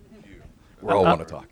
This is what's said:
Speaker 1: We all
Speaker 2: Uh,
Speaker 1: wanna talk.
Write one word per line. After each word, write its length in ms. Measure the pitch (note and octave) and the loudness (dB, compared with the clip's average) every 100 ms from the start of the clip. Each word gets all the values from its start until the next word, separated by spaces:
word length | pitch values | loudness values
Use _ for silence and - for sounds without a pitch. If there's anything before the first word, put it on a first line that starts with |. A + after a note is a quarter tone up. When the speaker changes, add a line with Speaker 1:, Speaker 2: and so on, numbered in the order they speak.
| - G#3+ - - - - _ _ | -20 -20 -20 -20 -20 -20 _ _
Speaker 1:
We 100 | G#2 | -2
all 140 | G2+ F#2 | 2 2
Speaker 2:
Uh, 40 | |
Speaker 1:
wanna 160 | - E2 | 2 -4
talk. 220 | D#2 - | -16 -18